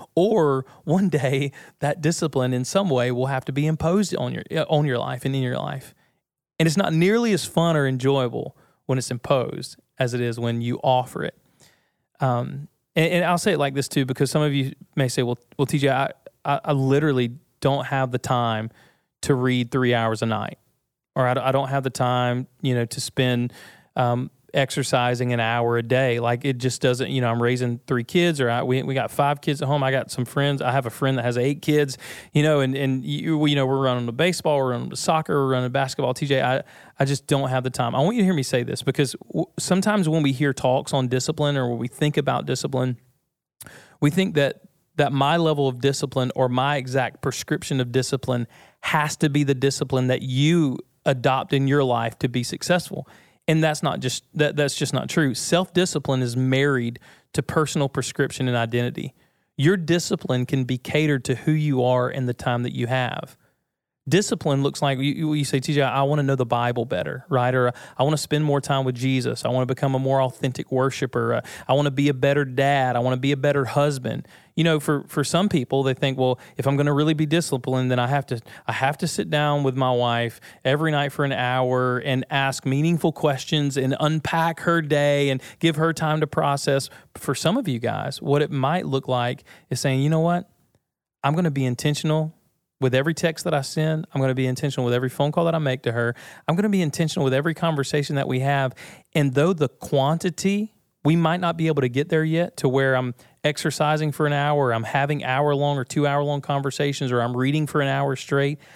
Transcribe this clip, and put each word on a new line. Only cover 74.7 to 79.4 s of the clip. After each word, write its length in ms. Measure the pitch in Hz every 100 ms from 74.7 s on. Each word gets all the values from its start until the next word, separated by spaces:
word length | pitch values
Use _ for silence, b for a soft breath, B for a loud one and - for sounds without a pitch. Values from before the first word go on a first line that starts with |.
| 160
for, 240 | - 143 -
for 160 | 156 139
some 240 | 165 202
people, 340 | 151 120 135
they 100 | 131
think, 240 | 127 139 127
"Well, 220 | 127 123 B -
if 100 | 139
I'm 120 | 139
gonna 160 | 147
really 220 | 143 156 156
be 100 | 156
disciplined, 680 | 165 160 131 131 131 127
then 80 | 123
I 80 | 123
have 180 | 143 131
to, 120 | 120 B B -
I 60 |
have 260 | 110 131 147
to 80 | 170
sit 200 | - 175
down 340 | 151